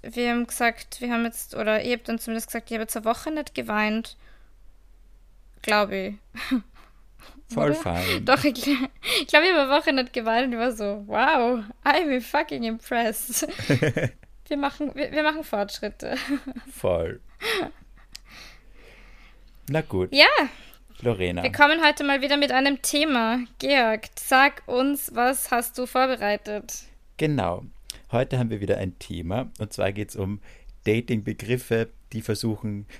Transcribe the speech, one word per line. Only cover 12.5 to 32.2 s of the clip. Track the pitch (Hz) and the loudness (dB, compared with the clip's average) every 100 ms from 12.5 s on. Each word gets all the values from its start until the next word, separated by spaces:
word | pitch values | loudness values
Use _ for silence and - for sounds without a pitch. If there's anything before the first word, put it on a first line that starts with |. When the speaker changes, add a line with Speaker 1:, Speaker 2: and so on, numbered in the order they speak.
| 277 | -4
Speaker 1:
impressed.“ | 226 226 - 240 226 220 - 240 302 - - | -4 -6 -4 0 0 -2 -4 -4 -4 -4 0
Speaker 2:
<laughs> | 131 156 - 127 - - - - | 2 2 0 -2 -4 -18 -20 -6
Speaker 1:
Wir | 285 | -2
machen, | 277 - 294 | -2 -2 -6
wir, | 262 294 | -4 -2
wir | 294 | 0
machen | 302 311 | 0 -2
Fortschritte. | 311 214 202 - 214 - - 254 - 269 | -2 -2 -2 -4 -8 -8 -6 -6 -4 -4
<laughs> | - 254 269 | -6 -12 -14
Speaker 2:
Voll. | - 98 87 82 - - - 440 440 - - - - - - - - - - - - - - - - - - - - - | -4 0 0 0 -6 -14 -8 -4 -2 -4 -8 -20 -20 -20 -20 -20 -20 -20 -20 -20 -20 -20 -20 -20 -20 -20 -20 -20 -14 -4
Na | 160 | -2
gut. | 156 92 92 | 0 -2 2
Speaker 1:
Ja. | 269 339 587 294 - - - - - | 6 8 6 2 -4 -20 -20 -20 -4
Speaker 2:
Lorena. | 120 104 92 90 | -2 0 0 0
Speaker 1:
Wir | 254 | 0
kommen | - 294 320 | 6 6 8
heute | 311 302 | 4 4
mal | 285 277 | 2 0
wieder | 269 285 | 2 2
mit | 285 | 2
einem | 254 277 277 | 2 2 0
Thema. | - 294 311 254 226 247 247 - | 0 2 2 2 2 0 -4 -6
Georg, | 262 277 226 220 - - | 2 4 4 0 -4 -12
sag | - 262 277 - - | 2 6 6 2 -4
uns, | 247 269 285 - | 0 0 0 -4
was | 233 240 262 - | 0 2 0 0
hast | 240 240 - | -2 -2 -6
du | 247 | -2
vorbereitet? | 254 262 247 208 208 - 208 - - - - - - | 2 2 2 0 -2 -4 -8 -8 -12 -14 -20 -18 -2
Speaker 2:
Genau. | 156 143 87 90 - - - - - | 0 2 0 -2 -8 -16 -16 -16 -2
Heute | 117 131 127 | 0 2 0
haben | 117 | 0
wir | 110 | 0
wieder | 101 - | 0 0
ein | 95 - | -2 -6
Thema | - 85 85 104 135 - | -8 -8 -4 -4 -4 -8
und | 107 | -8
zwar | - 95 | -2 -2
geht's | 101 104 104 | -2 -6 -4
um | 95 104 - - - - | -4 -4 -10 -20 -20 -4
Dating-Begriffe, | - 110 - 117 101 104 101 123 - 113 113 - - | 2 2 2 -2 -2 -6 -2 -2 0 0 0 -6 -10
die | 113 | -6